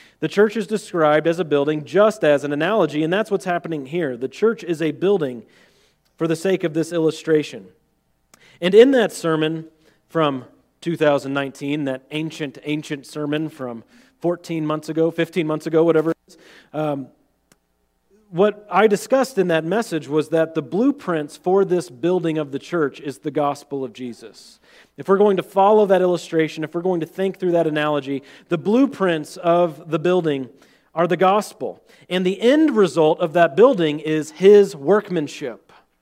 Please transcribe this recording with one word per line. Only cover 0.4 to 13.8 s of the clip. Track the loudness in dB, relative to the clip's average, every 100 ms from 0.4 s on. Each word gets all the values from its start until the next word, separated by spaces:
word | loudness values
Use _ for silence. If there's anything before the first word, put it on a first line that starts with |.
| 2 0
is | -4
described | -6 -4 0 2 4 2
as | 0
a | 0
building | 0 0 -2 -2
just | 2 2 2 2
as | 2
an | 0
analogy, | -2 0 0 0 -2
and | -2
that's | -2 -2
what's | -4 -4
happening | -6 -6 -10 -6
here. | -6 -4 -6
The | -8
church | -2 -2 0
is | -4 -4
a | -4
building | -2 0 0 -2 -8 -16 _ _ _ _ _ _ -6
for | -4
the | -2
sake | -2 -2 -2
of |
this | -4 -4
illustration. | -2 -2 -2 0 0 0 -10 -20 _ _ _ _ _ _ _ _ -6
And | 4 8
in | 8
that | 6 0
sermon | -2 -2 0 -2 -4 -10 _ _ _ _
from | -2 -2 -2 -10 _ _ _
two | -8 0
thousand | 2 2 0
nineteen, | -6 -6 -8 -6 -4 -4
that | -6 -8
ancient, | -8 -8 -8 -10 -10
ancient | -6 -6 -6 -12 -12
sermon | -8 -6 -4 -6
from | -8 -12 -12